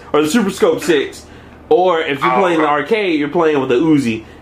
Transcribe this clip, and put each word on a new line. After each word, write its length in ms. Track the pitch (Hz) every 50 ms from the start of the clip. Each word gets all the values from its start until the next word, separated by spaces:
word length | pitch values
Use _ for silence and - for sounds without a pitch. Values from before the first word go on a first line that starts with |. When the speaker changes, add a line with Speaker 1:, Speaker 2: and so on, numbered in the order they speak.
| - -
Speaker 1:
or 100 | - 147
the 60 | 156 151
Super 200 | - 240 196 190
Scope 320 | - - 220 175 160 -
six. 440 | - - 165 208 - - - - - - - - - - - - - -
Or 320 | 156 165 180 185 170 160
if 200 | 143 143 139 131
you're 100 | - - -
Speaker 2:
Oh, 60 | 131
Speaker 1:
playing 200 | 190 175 170 160
the 60 | 156
Speaker 2:
okay. 80 | 147 147
Speaker 1:
arcade, 460 | 147 143 - 226 214 202 185 160 147
you're 100 | 147 143
playing 300 | - 170 165 156 151 139
with 100 | 131 127
the 60 | 123
Uzi 500 | 123 165 160 156 139 120 117 110 110 - - - -